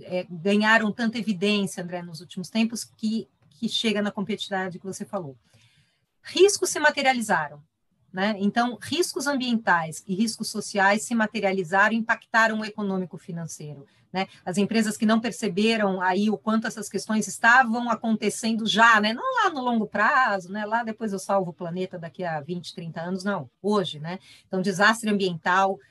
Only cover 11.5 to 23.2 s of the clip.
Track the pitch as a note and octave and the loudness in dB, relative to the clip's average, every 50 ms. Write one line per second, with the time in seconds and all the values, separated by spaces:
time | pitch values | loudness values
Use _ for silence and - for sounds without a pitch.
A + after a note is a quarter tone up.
11.5 | F#3+ F#3+ F3 D#3 G3 G3 G#3 G#3+ A3+ A3+ A3 - A3 - - _ - A3 A3+ A3 | 0 0 -2 2 4 4 4 4 2 0 0 0 -2 -2 -2 _ 2 4 4 4
12.5 | A3 G#3+ G#3+ G#3 - G#3+ G#3 G3 F#3+ F#3 F#3 - F#3 D#3+ - - E3+ E3+ E3 D#3 | 2 -2 -6 -6 -6 -6 -4 -2 -2 -2 -4 -6 -10 -16 -14 -12 -10 -10 -10 -10
13.5 | - - D3+ D3 C#3+ C#3 C#3 _ _ _ _ _ - F#3 F#3+ - - - - F#3 | -12 -12 -14 -14 -14 -16 -18 _ _ _ _ _ -6 -6 -6 -6 -8 -12 -8 -4
14.5 | E3+ G3+ G3 - G#3+ A3+ G#3+ A3 G#3 - A3 G#3+ A3+ A3 A#3 A3+ - - A3+ F#3+ | 0 0 0 2 2 0 0 0 0 0 2 4 4 4 2 -2 -6 -4 -4 -2
15.5 | E3+ G3+ G#3+ A3+ A3+ A3 G#3 F#3+ F#3 F#3 F3+ F#3 F#3 G3+ G#3 A3 G3+ - - G#3+ | 0 2 2 2 2 2 2 0 0 0 0 0 2 2 2 0 0 -2 -2 0
16.5 | A3 A3+ A3+ A3 - A3 G#3 - - F#3+ - - G#3+ G#3+ G3+ G3 - - - A3+ | 0 0 0 -2 -6 -8 -10 -6 -6 -6 -4 -2 -2 -2 -2 -2 -2 4 6 8
17.5 | A#3+ C4 B3+ A3+ A3+ A#3+ A#3+ A#3 A3 - - A3+ A3 G#3+ A3 G3+ - - A#3 A3 | 8 8 6 4 2 -2 0 -2 -2 -2 0 0 0 0 0 -2 -2 -2 -2 -2
18.5 | A#3 G#3+ A3+ G3+ G3+ A3 A3+ A#3 A3+ G#3+ G#3 G#3+ A3+ D#4+ B4 C5 B4+ A#4 G4+ F#4+ | -2 0 0 0 4 6 8 8 8 6 4 2 -2 -2 -4 -2 0 2 2 0
19.5 | D#4+ C4 B3 A#3+ A#3 A3+ G3+ - - G3+ G#3+ B3+ D4 C4 C4 A3 G3+ F#3+ F3 F3 | 0 -2 -2 0 0 0 -2 -2 0 0 2 2 4 2 2 2 0 -2 -6 -8
20.5 | G3 G#3+ G#3 G#3 A3 A#3 A#3+ A3 A3 - A3+ G#3 G3 F#3 - - G3 G3 F#3 F3 | -8 -8 -6 -2 -2 -2 -2 -4 -8 -6 -6 -6 -6 -6 -2 0 0 0 0 -2
21.5 | - - F3+ E3 F3 F#3 F#3 F#3 F#3+ F3 E3 D#3+ - - F3+ E3 D#3+ D3+ C#3 E3 | -6 -10 -8 -8 -6 -6 -6 -8 -8 -12 -14 -12 -10 -8 -6 -4 -4 -4 -4 -6
22.5 | F3+ F3 E3 - - F3 E3 E3 - E3 E3 F3+ F#3+ F3+ | -8 -8 -8 -12 -12 -12 -12 -10 -8 -8 -6 -6 -6 -4